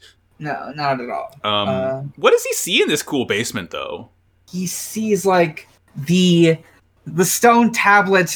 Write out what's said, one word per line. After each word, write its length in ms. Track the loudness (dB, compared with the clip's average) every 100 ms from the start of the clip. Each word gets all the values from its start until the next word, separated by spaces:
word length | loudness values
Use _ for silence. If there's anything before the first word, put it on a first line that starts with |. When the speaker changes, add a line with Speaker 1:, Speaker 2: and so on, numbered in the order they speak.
| -20 _ _ _
Speaker 1:
No, 340 | -10 -10 -10 -6
not 260 | -4 -4
at 80 | -6
all. 260 | -8 -10 -8
Speaker 2:
Um, 260 | -2 -2 0
Speaker 1:
Uh, 320 | -2 -4 -6 -10 -2
Speaker 2:
what 120 | 2
does 120 | 2
he 100 | 0
see 280 | -6 -2 0
in 80 | 0
this 120 | -2
cool 240 | -2 -4 -2
basement, 460 | -4 -4 -8 -8
though? 380 | -10 -10 -12 -14 _ _ _ _
Speaker 1:
He 160 | -10 -8
sees, 580 | -8 -10 -6 -2 0 2
like, 420 | 2 0 -4 -18 _ _ -10
the, 640 | -2 2 4 6 4 2 -4 _ _ _ -8
the 180 | -2 0
stone 460 | 2 4 6 4
tablet 640 | 2 4 4 4 2 0